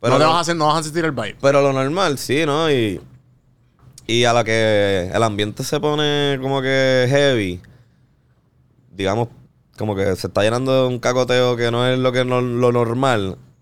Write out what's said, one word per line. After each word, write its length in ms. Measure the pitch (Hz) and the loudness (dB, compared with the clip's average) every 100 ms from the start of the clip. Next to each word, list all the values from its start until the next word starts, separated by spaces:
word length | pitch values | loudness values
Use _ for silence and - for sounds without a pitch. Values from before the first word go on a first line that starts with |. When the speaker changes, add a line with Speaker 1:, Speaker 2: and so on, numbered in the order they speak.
| 113 | 2
Speaker 1:
Pero 80 | 131 | 2
Speaker 2:
No 40 | |
te 40 | 151 | 4
Speaker 1:
lo 40 | |
Speaker 2:
vas 80 | 165 | 2
a 40 | |
hacer, 140 | 160 170 | 0 0
no 120 | 151 | 0
vas 100 | 156 | 0
a 40 | |
sentir 200 | 156 156 160 | -2 -4 -4
el 60 | |
vibe. 240 | 135 104 - | -4 -8 -2
Speaker 1:
Pero 200 | 135 143 | 2 4
lo 100 | 139 | 2
normal, 440 | 135 131 165 185 135 | 0 -2 0 -2 -2
sí, 260 | - 131 160 | -2 -2 0
¿no? 240 | 143 160 | 0 0
Y, 300 | 139 113 90 - - _ _ _ _ _ _ - - - | 0 0 -4 -10 -20 _ _ _ _ _ _ -20 -20 -4
y 180 | 113 120 | 0 2
a 80 | |
la 100 | 117 | 2
que 680 | 110 113 110 104 101 98 90 | 2 0 2 2 2 0 -2
el 120 | 90 | -2
ambiente 400 | 113 101 104 101 | -2 -2 -4 -4
se 160 | 135 151 | -6 -2
pone 580 | 147 151 151 147 143 139 | -2 -2 -2 0 -2 -2
como 200 | 131 139 | -2 -4
que 460 | 131 135 131 131 123 | 0 0 2 2 2
heavy, 500 | 139 143 127 98 90 - - _ _ _ _ _ _ _ _ _ _ _ | 2 2 2 -2 -6 -14 -20 _ _ _ _ _ _ _ _ _ _ _
digamos, 380 | 90 95 104 117 - - _ _ - | -6 -4 -2 -4 -8 -20 _ _ -8
como 180 | 107 98 | -6 -2
que 200 | 98 92 | -2 -2
se 120 | 92 | -4
está 140 | 95 | 0
llenando 400 | 104 117 131 131 | 0 0 0 2
de 40 | 127 | 0
un 120 | 123 | -2
cacoteo 560 | 120 127 127 127 123 120 | -2 0 2 2 2 0
que 160 | 117 | 0
no 160 | 117 123 | 0 0
es 100 | 127 | 0
lo 120 | 127 | 0
que 120 | 123 | 0
no, 180 | 127 127 | 0 0
lo 300 | 127 120 123 | 0 0 2
normal 680 | 120 117 123 135 117 95 76 - _ | 2 0 0 0 0 -2 -8 -16 _